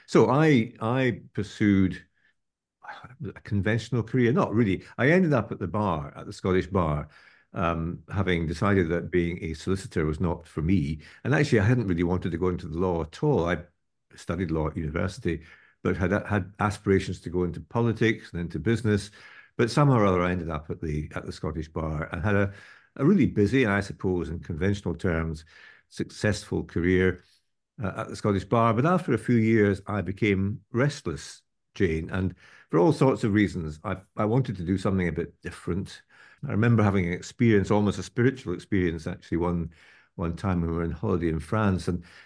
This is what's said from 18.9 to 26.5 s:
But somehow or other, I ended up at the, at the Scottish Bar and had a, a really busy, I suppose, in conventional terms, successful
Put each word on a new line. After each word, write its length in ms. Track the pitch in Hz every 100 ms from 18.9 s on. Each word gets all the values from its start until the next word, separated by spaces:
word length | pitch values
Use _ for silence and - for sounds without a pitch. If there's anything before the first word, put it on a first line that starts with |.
| 104 - - - - - -
But 140 | 120
somehow 260 | 156 147 123
or 60 | 101
other, 160 | 90
I 100 | 90
ended 180 | 90 82
up 200 | 78 78
at 120 | 82
the, 280 | 80 76 78 90
at 100 | -
the 60 |
Scottish 380 | - - 80 78
Bar 400 | 82 80 76 78
and 100 | 85
had 120 | 92 101
a, 160 | 101 101 - - _ -
a 80 | 139
really 200 | 202 107
busy, 380 | 95 101 131 117
I 140 | 98
suppose, 500 | 95 - 98 90 82
in 100 | 85
conventional 560 | - 80 95 101 92 80
terms, 500 | 95 80 82 80 - - - - _
successful 720 | - - - 107 98 -